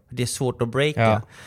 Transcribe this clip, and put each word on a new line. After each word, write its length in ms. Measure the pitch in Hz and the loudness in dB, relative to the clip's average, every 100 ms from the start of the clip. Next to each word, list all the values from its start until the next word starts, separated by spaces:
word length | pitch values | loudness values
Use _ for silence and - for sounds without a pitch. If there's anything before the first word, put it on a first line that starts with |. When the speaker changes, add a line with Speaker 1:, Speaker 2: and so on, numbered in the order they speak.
| - | -10
Speaker 1:
Det 140 | 123 | -6
är 40 | 120 | -4
svårt 340 | - 127 - | -2 -2 -2
att 60 | 117 | -2
breaka. 320 | 127 151 143 | 0 0 2
Speaker 2:
Ja. 200 | 113 107 - - | 4 2 -2 -16